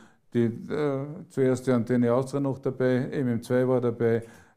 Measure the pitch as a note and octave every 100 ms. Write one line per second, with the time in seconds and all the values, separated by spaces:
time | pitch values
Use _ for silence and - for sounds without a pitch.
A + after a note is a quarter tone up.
0 | - _ _ A#2+ A#2 A#2 - - D3 C3+
1 | C#3+ D3+ D#3+ - C3 B2+ C3 B2 A2 B2
2 | A#2+ B2 C3+ C#3+ C#3 A#2+ C3+ C3 B2+ B2+
3 | C#3+ D3+ B2 A#2 - B2+ B2+ B2+ A#2+ G#2
4 | A#2 A2+ - - -